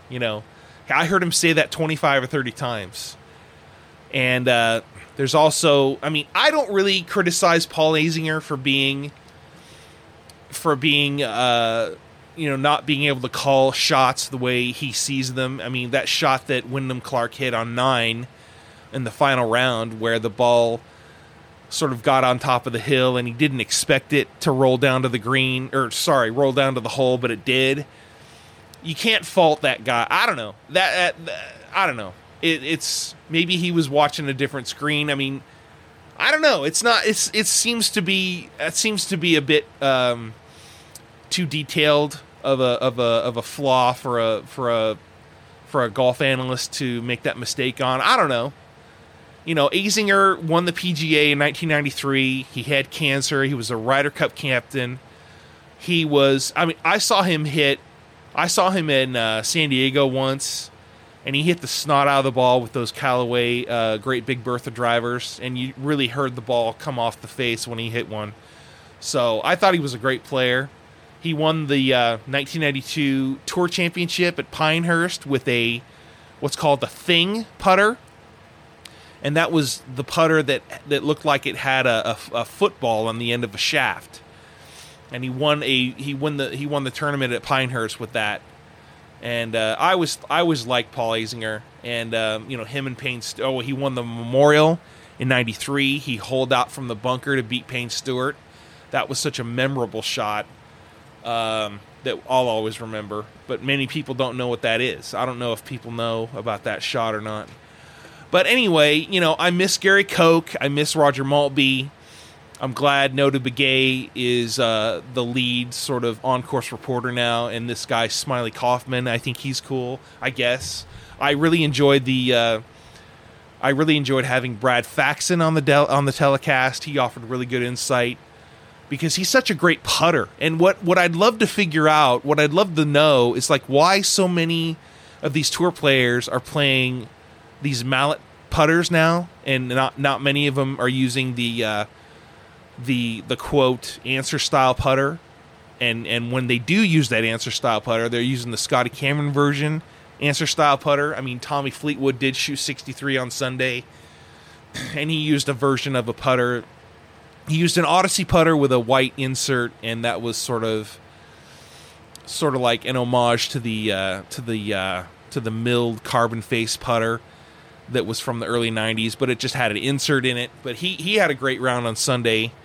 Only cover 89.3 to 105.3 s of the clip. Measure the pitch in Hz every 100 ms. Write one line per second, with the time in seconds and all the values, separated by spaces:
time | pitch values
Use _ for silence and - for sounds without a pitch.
89.3 | 120 113 110 110 110 170 185 160 - -
90.3 | 156 170 143 117 123 120 - 113 113 110
91.3 | 117 110 107 - - 117 117 113 113 110
92.3 | 107 98 123 110 139 135 123 131 120 -
93.3 | - 135 127 123 135 139 123 120 117 117
94.3 | 131 147 151 156 170 - - - - 131
95.3 | 127 113 104 - 143 135 143 139 110 -
96.3 | 131 127 127 - - 123 107 123 127 139
97.3 | 135 110 127 - 127 120 - 135 127 131
98.3 | - - - - - - 135 - 127 151
99.3 | 127 117 120 135 135 113 110 - 131 107
100.3 | 104 - - - - - - - - 117
101.3 | 117 113 110 104 101 - - 131 - -
102.3 | 131 127 110 110 107 113 107 104 104 110
103.3 | - - 120 131 139 135 160 151 127 127
104.3 | 127 123 117 120 113 123 78 - - 127